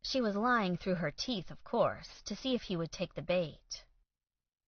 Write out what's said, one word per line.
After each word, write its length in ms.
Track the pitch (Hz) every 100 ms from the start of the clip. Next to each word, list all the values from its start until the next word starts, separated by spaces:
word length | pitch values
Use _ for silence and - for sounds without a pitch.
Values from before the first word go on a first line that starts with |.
She 200 | - 269
was 160 | 233 202
lying 400 | 233 247 196 180
through 180 | - 180
her 140 | 165
teeth, 400 | - - 240 160
of 140 | -
course, 580 | - 240 160 101 160 -
to 140 | - 202
see 180 | 269
if 80 | 247
he 140 | - 180
would 160 | 165
take 220 | - 180
the 60 | -
bait. 640 | 147 175 165 143 _ - - _ _ _ _ _ _ _